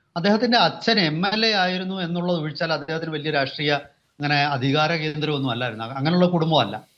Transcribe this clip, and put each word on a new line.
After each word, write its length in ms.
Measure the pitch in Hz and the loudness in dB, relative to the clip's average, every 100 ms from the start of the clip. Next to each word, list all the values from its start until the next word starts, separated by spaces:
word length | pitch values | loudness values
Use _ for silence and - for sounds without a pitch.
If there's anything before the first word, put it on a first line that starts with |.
| _ - | _ -2
അദ്ദേഹത്തിൻ്റെ 420 | 180 214 240 240 | 2 2 4 4
അച്ഛൻ 420 | 170 - - 226 | 4 0 0 2
എം 280 | 165 156 196 | 2 0 0
എൽ 140 | 208 226 | 0 0
എ 60 | |
ആയിരുന്നു 480 | 208 185 180 185 190 | 2 0 -2 -4 -6
എന്നുള്ളത് 380 | 170 175 175 175 | -4 -4 -2 -2
ഒഴിച്ചാൽ 340 | 151 147 165 | -2 -4 -4
അദ്ദേഹത്തിന് 380 | 156 147 160 160 | -4 -4 -6 -6
വലിയ 200 | 156 147 | -6 -2
രാഷ്ട്രീയ 420 | 151 135 - 147 | -2 -2 -2 -2
അങ്ങനെ 720 | 143 - _ _ - 143 147 143 | -2 -4 _ _ -8 0 2 2
അധികാര 460 | 139 135 151 156 | 0 0 2 2
കേന്ദ്രമൊന്നും 580 | 170 156 151 151 147 135 | 0 -2 -4 -2 -2 -2
അല്ലായിരുന്നു. 340 | 117 123 110 | -2 -4 -6
അങ്ങനെയുള്ള 420 | 113 135 143 175 180 | -8 -4 2 4 4
കുടുംബമല്ല. 580 | 175 160 156 104 104 - | 4 2 2 2 -2 -12